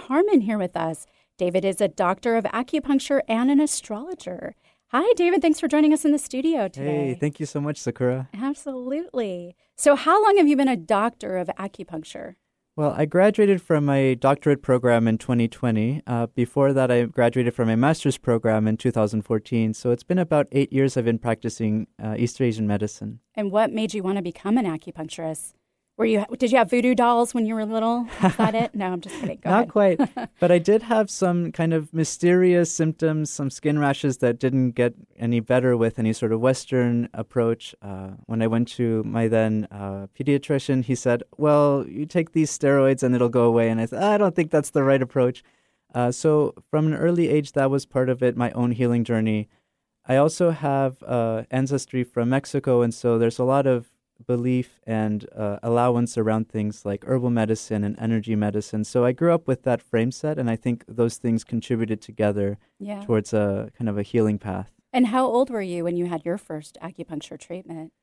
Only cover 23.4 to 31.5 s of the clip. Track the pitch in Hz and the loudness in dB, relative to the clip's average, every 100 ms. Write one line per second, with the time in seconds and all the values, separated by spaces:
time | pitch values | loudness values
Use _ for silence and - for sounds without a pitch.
23.4 | 202 208 226 220 220 208 185 202 175 - | -2 0 0 -2 -4 -4 -4 -4 -6 -8
24.4 | 202 247 190 156 - 165 156 - 160 156 | -2 0 0 -6 -10 -14 -12 -8 -8 -8
25.4 | - _ _ _ _ - 226 214 208 240 | -14 _ _ _ _ -2 0 0 -2 -2
26.4 | 240 254 208 240 247 247 240 240 240 240 | 2 2 4 2 2 2 2 2 0 -2
27.4 | 220 226 214 226 226 240 233 - 190 - | -2 -4 -4 -2 -2 -2 -6 0 0 2
28.4 | 220 226 - 208 185 180 185 - 220 - | 0 0 -4 -4 -4 -6 -10 -8 -8 -6
29.4 | - 202 240 208 196 175 247 - 220 _ | 0 0 2 2 4 2 -2 -4 -14 _
30.4 | 175 175 170 220 226 220 202 - 185 175 | 2 4 4 2 2 0 0 -2 0 0
31.4 | 165 | -2